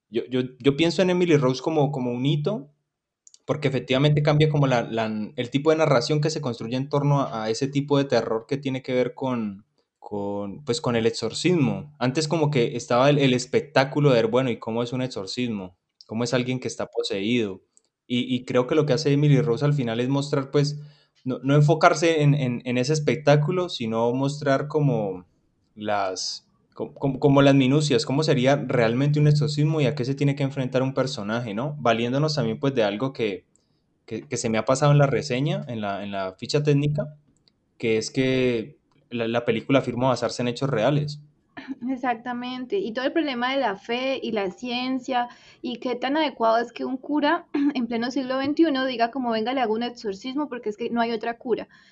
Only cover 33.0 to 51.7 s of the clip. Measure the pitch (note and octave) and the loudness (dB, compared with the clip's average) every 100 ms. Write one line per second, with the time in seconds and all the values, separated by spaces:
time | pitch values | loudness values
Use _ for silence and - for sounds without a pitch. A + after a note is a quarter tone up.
33 | C3+ C3+ A2 F2+ _ _ _ _ _ _ | -6 -2 -4 -4 _ _ _ _ _ _
34 | - A2 - A#2+ A#2 A2 - C3+ D3 D3 | -12 -12 -8 -6 -2 -2 0 2 4 6
35 | C#3 A#2 - B2 D3+ G3 C#3 A2+ G2+ G2 | 4 2 -2 -2 -2 -4 -6 -8 -6 -6
36 | G2+ G2 F#2+ - A#2+ D3 D3 C#3+ D3 D3 | -8 -6 -8 -10 -4 0 2 2 2 -2
37 | - - _ _ _ _ _ - A#2 A2 | -6 -12 _ _ _ _ _ -6 0 0
38 | G#2 C3+ C3 C3 B2+ A#2 G2+ _ _ _ | 0 -2 0 2 2 0 -6 _ _ _
39 | - A#2+ A2+ A#2 A#2+ A2 - C3+ B2+ A#2 | -10 -4 -2 -2 0 -2 2 2 2 -2
40 | C3 A#2+ A#2 - B2 A#2+ C3+ A2+ A#2+ D3+ | 0 0 -2 -2 -4 -2 -2 2 2 2
41 | - - - _ _ - - - B3 C4 | -2 -8 -16 _ _ -18 -14 -10 -6 -4
42 | B3+ A#3 B3 A#3+ B3 B3+ B3+ G4 A#3 A#3+ | -4 -4 -6 -8 -8 -10 -6 -4 -4 -4
43 | C4 E4+ D4 A#3+ B3 C#4 A#3 G3 - A#3+ | -2 -2 -2 -2 -2 -2 -2 -4 -6 -4
44 | C4 C4 A#3 G#3+ G3 F#3+ B3 B3 B3+ C4 | -4 -4 -4 -4 -4 -6 -8 -6 -4 -4
45 | B3+ B3 A#3+ - - - B3+ A#3 B3+ B3 | -2 -4 -4 -10 -20 -12 -10 -6 -6 -4
46 | B3+ D4+ D4+ - A3+ A3+ A#3 - B3+ C4 | -2 0 -2 0 2 2 0 -6 -8 -6
47 | - D4 D4 E4 - D4 C#4+ C4 A#3 A#3 | -4 0 2 0 -2 0 0 0 -2 -2
48 | A#3+ C#4 B3+ C4 C#4 D4 E4 C4 C4 A#3 | -2 -4 -2 -2 -2 2 2 4 0 0
49 | A#3 C4+ A#3+ A3 A3 C4+ A#3 A3 A#3+ A#3+ | -2 0 -2 0 0 0 0 0 -2 -6
50 | A3 F#3+ C4 C4+ D4 A#3+ G#3+ G#3 A#3 A#3 | -8 -8 -6 -6 -4 -6 -8 -6 -4 -2
51 | A#3 A#3 A#3 A#3 B3+ G#3+ F#3+ | 0 -2 -4 -6 -2 -2 -4